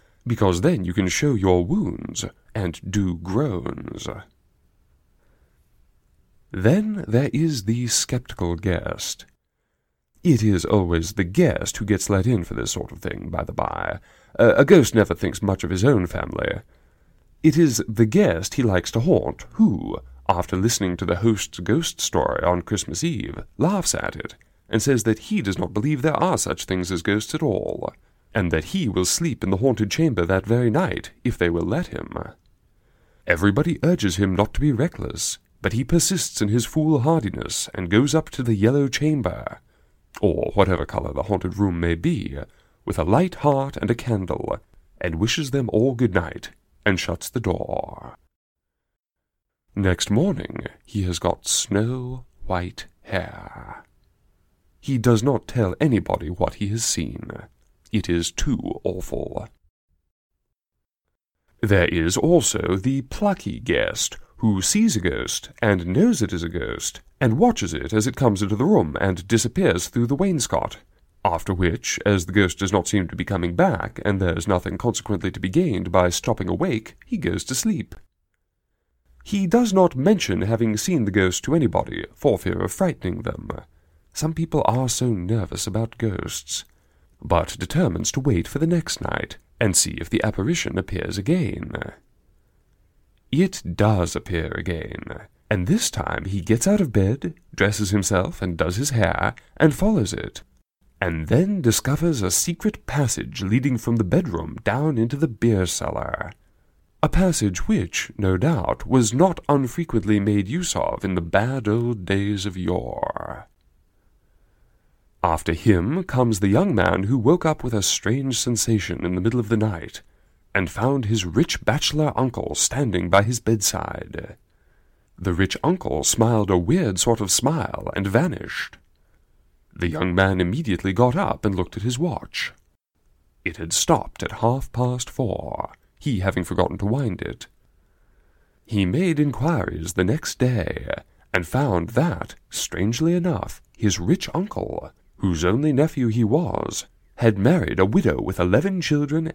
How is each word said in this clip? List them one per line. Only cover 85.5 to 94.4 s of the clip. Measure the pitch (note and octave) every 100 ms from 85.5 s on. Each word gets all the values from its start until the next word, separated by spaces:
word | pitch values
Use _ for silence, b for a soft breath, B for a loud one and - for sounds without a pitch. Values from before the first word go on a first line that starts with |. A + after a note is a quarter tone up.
| - -
about | G#2 A2+ -
ghosts, | A2+ F#2+ - - - - - _ _ _ _ _
but | - E2+ E2+ -
determines | - D3+ D#3+ E2+ -
to | -
wait | C3+ F#2 -
for | -
the | E3
next | F3 - -
night, | - G1+ - - _ -
and | A2 F2
see | - -
if | F2
the | -
apparition | G#2+ - G#2 E3+ - F#2
appears | F2+ - - F#2+
again. | G2+ F3+ C3+ - - - - - _ _ _ _ _ _ _ _ _ _ _ _ _
It | C#3+ F#3 - - -
does | G#2 G#2 E2+ -
appear | - F2